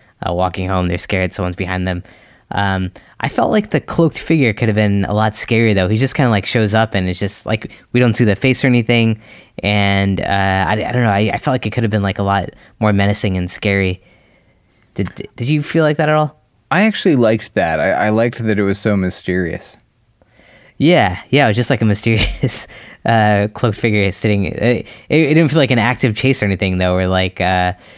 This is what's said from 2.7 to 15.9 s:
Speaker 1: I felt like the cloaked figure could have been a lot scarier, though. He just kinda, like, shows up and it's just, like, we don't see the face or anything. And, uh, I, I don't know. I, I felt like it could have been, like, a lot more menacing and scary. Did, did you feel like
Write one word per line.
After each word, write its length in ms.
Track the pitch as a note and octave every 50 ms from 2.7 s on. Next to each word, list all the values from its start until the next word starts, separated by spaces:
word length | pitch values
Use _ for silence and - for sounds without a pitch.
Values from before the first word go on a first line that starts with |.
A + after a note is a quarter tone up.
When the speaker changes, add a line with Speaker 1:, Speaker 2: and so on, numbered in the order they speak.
| F#2+ F#2 F#2 F#2 - - - - - -
Speaker 1:
I 80 | - C3
felt 220 | - - - -
like 180 | A3+ G#3+ G#3+ -
the 100 | - C#3+
cloaked 380 | - - - - E3 D#3 - -
figure 340 | - - E3 D#3 C3 A2+ G2+
could 140 | - A#2+ A2
have 60 | G2+
been 300 | G#2+ G#2+ G2+ G2+ G2+ G2
a 80 | - G#2
lot 200 | G#2+ A2 G#2+ -
scarier, 380 | - - - A#2 A2+ A#2 A2 G2+
though. 120 | F#2+ F#2 F#2
He 100 | A2 A2
just 180 | C3 C3 -
kinda, 140 | - C3+ A#2+
like, 160 | A2 G2+ -
shows 280 | - - A#2 G#2+ G2+ G#2+
up 200 | A2 A2+ - -
and 120 | G2 F#2 F#2
it's 120 | F2+ -
just, 260 | G2+ F#2+ - - -
like, 240 | - A2+ - - - - - - _
we 80 | - B2
don't 140 | B2 A#2+ G2+
see 100 | - A#2+
the 100 | G#2+ G2
face 300 | - - C3 B2 - -
or 20 |
anything. 540 | C3 B2 A#2+ G#2+ - A#2+ A#2 A2+ A2+ A2 A2 - - - - - _ - -
And, 580 | - G2+ G#2 G#2 G2+ G2 G2 G2 G2 G2 F#2+ -
uh, 40 | - - G2 G2 G2 G2 F#2+ F#2+ F#2
I, 60 | D#2
I 200 | A2 G#2+ - -
don't 100 | B2 B2
know. 80 | A#2+ A2
I, 200 | G2 G2+ A2 A2 -
I 40 | -
felt 160 | - D3+ C3
like 120 | B2 -
it 40 | G#2+
could 140 | - A#2+ A2+
have 60 | G#2
been, 100 | G#2+ G2+
like, 160 | G2 G2 F#2 -
a 40 | G2
lot 260 | G2 G2 G2 - - - - - - _ -
more 120 | G#2+ G#2+
menacing 440 | G2+ G2 G2 G2+ G#2 - - G2 F#2
and 120 | F2+ F2+ F#2
scary. 520 | - - - G#2 G2 G2 F#2+ F#2 F#2 - _ _ _ _ _ _ _ _ _ _ _ _ _ _ _ _ _ _ -
Did, 340 | - G#2+ - - - - - -
did 120 | - A#2+ C3+
you 140 | D3+ D3
feel 220 | D3 - - E3 D#3
like 140 | D3+